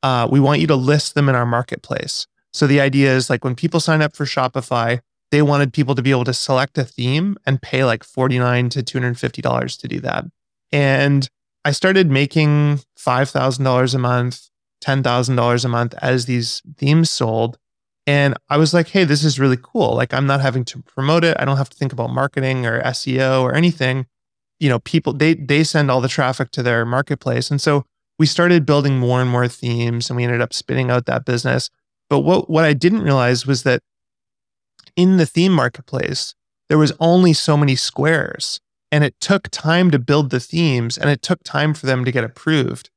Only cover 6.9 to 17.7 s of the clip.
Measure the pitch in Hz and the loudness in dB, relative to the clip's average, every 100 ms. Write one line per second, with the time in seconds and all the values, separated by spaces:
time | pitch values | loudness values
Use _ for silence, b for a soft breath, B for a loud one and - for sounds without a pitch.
6.9 | - 123 139 190 196 - 135 - 131 131 | -4 -2 -2 -2 -4 -2 -2 -2 -2 0
7.9 | 113 - - 127 123 123 123 123 135 120 | -2 -6 -2 0 0 0 0 -2 -4 -6
8.9 | 131 123 123 - - 127 62 62 - - | -4 -4 -4 -6 -4 -2 -2 -4 -8 -10
9.9 | 50 - - - _ _ _ _ 147 139 | -8 -6 -6 -8 _ _ _ _ 0 2
10.9 | 135 143 143 131 _ _ _ 147 139 190 | 2 2 0 -2 _ _ _ -4 0 2
11.9 | 190 180 135 139 160 151 147 147 143 - | 4 4 2 2 2 2 4 2 0 -6
12.9 | _ - 123 135 143 131 127 131 127 127 | _ -2 0 0 0 -2 0 0 2 2
13.9 | 131 123 123 123 123 _ _ _ _ - | 0 0 0 -2 -6 _ _ _ _ -4
14.9 | 135 123 123 123 127 120 120 127 117 120 | 0 0 0 0 0 2 0 0 -2 -4
15.9 | - 131 127 120 123 117 - - 147 139 | -4 -2 -2 -2 -4 -4 -8 -14 -6 2
16.9 | 156 165 - 117 113 117 120 _ | 2 2 0 -2 -2 -2 -6 _